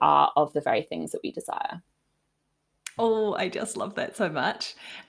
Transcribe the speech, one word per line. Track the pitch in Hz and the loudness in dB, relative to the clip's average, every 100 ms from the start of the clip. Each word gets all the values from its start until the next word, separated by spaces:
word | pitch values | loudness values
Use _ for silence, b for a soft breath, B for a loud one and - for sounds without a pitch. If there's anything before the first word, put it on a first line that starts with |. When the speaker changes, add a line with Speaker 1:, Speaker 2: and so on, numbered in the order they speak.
Speaker 1:
are | 147 143 147 143 | 4 6 6 4
of | 147 | 2
the | 147 | 2
very | - 113 | 0 0
things | - - 160 | 0 -6 -6
that | - | -6
we | - | -8
desire. | - - - - 175 - _ _ _ _ _ _ _ _ _ - - | -8 -8 -6 -8 -10 -16 _ _ _ _ _ _ _ _ _ -12 0
Speaker 2:
Oh, | 226 220 208 | 2 4 2
I | - 185 | 0 -2
just | - 220 - | -4 -6 -4
love | 202 | -6
that | - - | -4 -6
so | - 180 | -2 -2
much. | 151 156 - - - B B | 0 -2 -2 -8 -12 B B